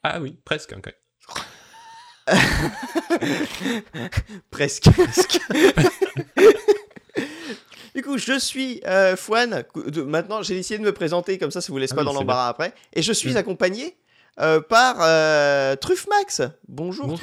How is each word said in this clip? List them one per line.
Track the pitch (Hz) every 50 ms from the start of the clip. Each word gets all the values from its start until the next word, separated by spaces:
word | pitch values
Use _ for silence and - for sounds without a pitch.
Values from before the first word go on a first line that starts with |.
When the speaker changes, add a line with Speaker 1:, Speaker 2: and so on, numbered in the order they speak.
Speaker 1:
Ah | _ 156 151 170
oui, | 156 135 160 _ _
presque, | - 170 151 - - 101
hein, | 98
quand | 92 -
même. | - _ _ _ _ _ _ - - - - - - - - - - - - - - - - - - _ _ -
Speaker 2:
<laughs> | - - - - - - 151 - 214 - - - - - - - 330 - - 294 285 - 302 - - - 185 - 233 226 196 - _ - 120 - - - - _ 214 190 - _
Presque. | - - 143 143 - - - -
Presque. | - - 359 - - - 370 - - 349 - -
<laughs> | - 285 311 392 - - 151 339 - - - - - 139 - - _ - 381 440 - 427 - - 415 403 - - _ - _ _ _ - - 294 302 320 330 302 226 - _ _ - - - - _ 269
Du | 254
coup, | 269 277 247
je | - - 262 277
suis, | - - - 262 262 262 247 226 -
euh, | - 185 190 196 190 185
Fouane. | 180 - - 214 226 240 240 214 143 120
Cou-, | - _ 160 - 123
de-, | 151 165 143
maintenant, | 135 151 160 175 175 208 220 196
j'ai | 170 185
essayé | 185 180 - 214 214
de | 220
me | 208 196
présenter, | - 180 160 160 175 175 - 190 185
comme | 185 147
ça, | 135 180
ça | 170 -
vous | 139 135
laisse | 131 127 123
Speaker 1:
Ah |
Speaker 2:
pas | 147
Speaker 1:
oui, | 151
Speaker 2:
dans | 143 143
Speaker 1:
c'est | 139
Speaker 2:
l'embarras | 135 127 127 127 127 120 120
Speaker 1:
bien. | - 135 135
Speaker 2:
après. | - - _ _ -
Et | -
je | 151 208
suis | 226 - - 254 254
Speaker 1:
Mm. | 220
Speaker 2:
accompagné, | 185 226 185 160 - 180 185 220 262 339 359 _ _ _ _ _ _ _ _ -
euh, | - 160 156 160
par, | 156 - 226 226 247 262 240 -
euh, | 170 160 160 160 156 156 156 151 147 143 143 139 139 135 139
Truffmax. | 139 - - 370 370 - 403 415 415 403 403 - - 135 120 156 _ _ -
Bonjour, | 127 131 160 180 185 - 113 127
Speaker 1:
Bonjour. | 156 165